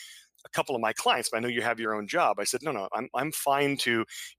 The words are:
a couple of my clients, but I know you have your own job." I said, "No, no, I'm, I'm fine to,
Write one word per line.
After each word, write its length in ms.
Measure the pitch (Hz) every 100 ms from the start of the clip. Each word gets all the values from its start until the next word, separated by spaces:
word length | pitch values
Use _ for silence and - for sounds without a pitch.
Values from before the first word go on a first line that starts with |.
| - - - _ -
a 40 |
couple 260 | - 156 123
of 60 |
my 120 | 110
clients, 360 | - - 127 -
but 80 | 113
I 20 |
know 60 | 123
you 140 | 120
have 180 | 113 113
your 160 | 110 107
own 120 | 104
job." 320 | 165 139 101
I 40 | 104
said, 160 | 123
"No, 80 | 151
no, 180 | 117 95
I'm, 160 | 107 127 120
I'm 160 | 151
fine 460 | - 143 139 143 139
to, 280 | 127 117 110 - -